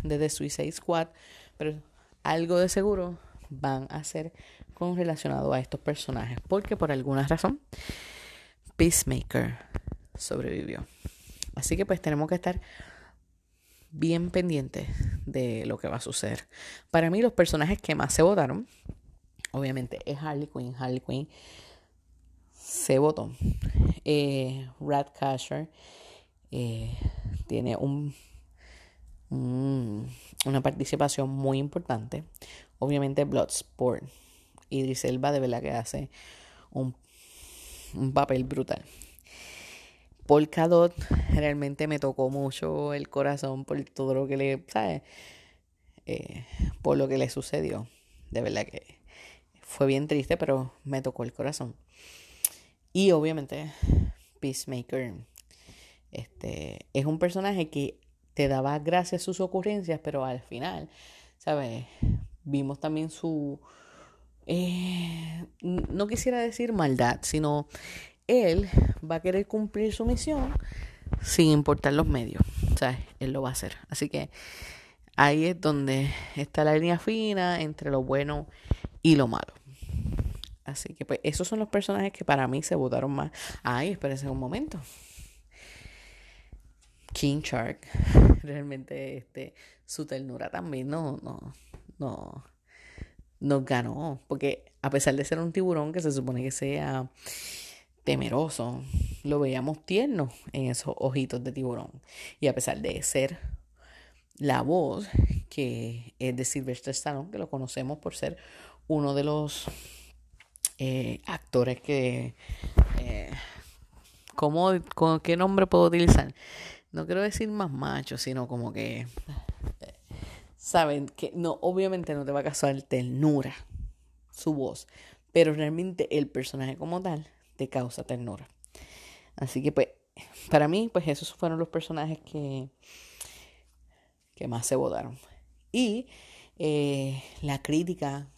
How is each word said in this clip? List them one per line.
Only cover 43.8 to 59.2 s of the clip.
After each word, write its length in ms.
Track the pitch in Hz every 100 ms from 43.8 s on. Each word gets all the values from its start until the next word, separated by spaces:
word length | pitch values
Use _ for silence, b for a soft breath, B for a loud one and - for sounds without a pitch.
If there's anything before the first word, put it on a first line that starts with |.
todo 300 | 135 - 135
lo 140 | 135 135
que 80 | 139
le, 280 | 139 135 -
¿sabes? 340 | 214 214 151 B B B B B B _ _ _ _ -
Eh, 400 | - - - 123 B B B
por 160 | 147 143
lo 120 | 135
que 100 | 135
le 100 | 131
sucedió. 600 | 143 131 147 151 104 117 b b b b
De 100 | 113
verdad 240 | 110 104
que 360 | - - - - B B B B _ _
fue 260 | - - 139
bien 200 | 135 151
triste, 300 | 151 135 170
pero 360 | 151 135 131 -
me 180 | 139 135
tocó 220 | 131 -
el 80 | 120
corazón. 420 | - 135 147 123 - _ B B B B B B B B _ _
Y 160 | 185 196
obviamente 640 | 165 156 160 139 143 156 B B B B B B _
Peacemaker, 760 | 139 131 - 127 120 131 123 92 117 - - b b b b b _
este, 760 | - 117 - - - 76 50 -
es 120 | 135 143
un 120 | 156
personaje 500 | 175 190 196 196 160
que 300 | 147 139 - _ _ _
te 140 | - 139
daba 300 | 135 135 147
gracias 440 | 151 175 180 180